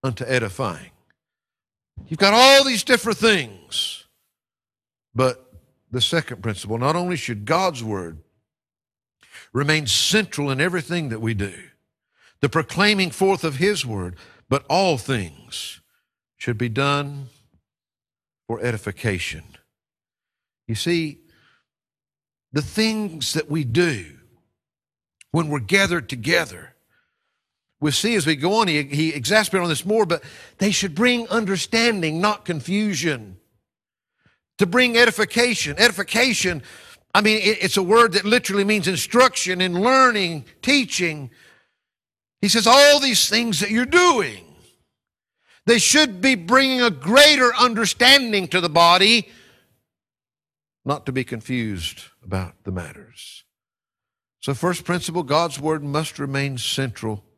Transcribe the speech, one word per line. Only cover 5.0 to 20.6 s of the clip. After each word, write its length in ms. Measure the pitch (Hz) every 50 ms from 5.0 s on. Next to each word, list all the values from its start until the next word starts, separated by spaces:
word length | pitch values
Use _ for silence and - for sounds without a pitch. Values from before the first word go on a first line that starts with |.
| _ _ _
but 380 | 110 131 131 120 - - _ _ - _ _ _ _ _ _
the 100 | 117 127
second 420 | 123 - - 165 151 - 123 -
principle, 360 | 117 113 104 - - 104 110 117
not 180 | 123 139 156
only 200 | 180 180 180 180
should 280 | 139 - - 120 101 104
God's 400 | 104 160 175 190 185 160 123 117
word 380 | 110 107 95 90 85 80 78 - _ _ _ _ _ _ _ _ _ _ _ _ _ _ _ _ _ _ _ _ _ - - - _
remain 340 | _ 123 143 143 156 156 147
central 640 | 117 - - - - 175 220 208 - - - 147 143
in 120 | 135 131
everything 480 | 151 185 175 180 151 - 170 175 160 135
that 100 | 113 110
we 140 | 113 113 117
do, 200 | 98 101 98 92 - - - _ _ _ _ _ _ _ _ _ _ _ _ _ _
the 80 | - 135
proclaiming 640 | - 165 151 - - 170 196 208 214 190 190 170
forth 340 | 127 - 190 190 196 180 -
of 120 | 160 139
his 280 | 131 170 202 208 165 131
word, 320 | 123 110 98 90 90 87 - - - - _ _ _
but 160 | 131 143 - -
all 260 | 147 180 196 180 156
things 840 | 120 - - 135 113 92 82 71 - - - - - - - - - _ _ _ _ _ _ _ _ _ _ _ _
should 180 | - - 120
be 140 | 107 123 117
done 560 | 110 135 139 139 143 143 143 143 143 139 139 123 _ _ _ _ _ _ _ _ _ _ _ _ _ _ _ _ _ _ _ _ _ _ _
for 140 | _ 117 107
edification. 840 | 101 123 113 101 - 104 98 - - 113 98 90 85 - - 78 - - - - _ _ _ _ _ _ _ _ _ _ _ _ _ _ _ _ _ _ _ _